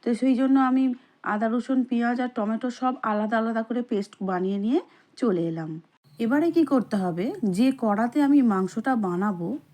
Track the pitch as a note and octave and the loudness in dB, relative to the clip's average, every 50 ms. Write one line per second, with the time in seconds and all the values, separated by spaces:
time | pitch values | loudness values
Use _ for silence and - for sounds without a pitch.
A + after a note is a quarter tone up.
0 | _ A#3 A#3+ G#3+ B3+ C4+ C4 A3+ C4+ C4+ C4+ C4+ C4+ B3+ B3+ C4 C4 C4 A#3+ - | _ -2 -2 2 2 2 2 2 4 4 4 4 4 4 2 2 2 0 -2 -4
1 | _ _ _ _ - - G#3 G#3 A3 A3+ A3 B3 A3 - C4+ C4 B3 B3 B3 A#3 | _ _ _ _ -8 -6 -4 -2 -2 0 -2 -2 -2 0 0 0 0 0 0 0
2 | A#3 A#3 B3 A#3+ B3 B3 A#3+ - G#3 G#3 A3 A3 - B3+ A#3+ - C4 B3+ B3+ B3+ | 0 0 0 -2 -4 -4 -4 -4 -2 -2 -2 -4 -4 -6 -6 -2 -4 -4 -4 -2
3 | - A3+ G#3+ G#3 G#3+ G#3+ A3+ A3+ A3 A3+ A3+ A3+ A3 A3+ A#3+ A#3+ A#3+ - A#3+ G3 | -4 -4 -2 -2 -2 0 -2 -2 -2 -2 -2 -4 -4 -4 -4 -4 -4 -2 -2 -4
4 | G3+ - - _ G3+ F#3+ F#3 F3+ F#3 F#3+ G3 G3+ G3+ A3 C4 F4 - _ _ _ | -4 -4 -8 _ -6 -4 -2 -2 -2 -2 -2 -2 -2 0 0 0 -2 _ _ _
5 | _ _ _ - - A#3 F3+ E3+ E3+ E3 E3 E3 D#3+ D#3 D#3 D#3+ - _ _ _ | _ _ _ -4 -2 0 0 0 -2 -2 -4 -6 -8 -8 -10 -12 -14 _ _ _
6 | _ _ _ _ A3+ A3+ B3+ D4 E4 E4+ D#4+ E4+ D#4+ - C#4+ B3+ G#3 - - G3+ | _ _ _ _ -2 0 2 2 2 2 2 2 2 2 2 0 0 0 -2 -2
7 | F#3 F3+ E3 E3+ F#3 C4 G4+ G4 D4 G3+ F3+ F3+ B3 C4 C4+ C4 - A3 G3+ G3+ | -2 -2 -2 -2 -4 -4 -4 -2 -2 -2 0 2 2 2 2 0 0 0 0 0
8 | A#3 A#3+ - D4+ C#4+ C#4 C#4+ C#4+ B3+ A#3 G3+ F#3+ F#3+ F3+ - A3+ A3 C4+ C4 A3+ | 0 0 2 2 4 6 6 6 6 4 4 2 0 -2 -4 -4 -2 -2 0 0
9 | G#3 F#3 F3 F3 G3 G#3+ G3+ E3+ E3+ F3 A#3+ D4+ - _ | 0 0 0 0 0 -2 -2 -2 -4 -6 -6 -8 -10 _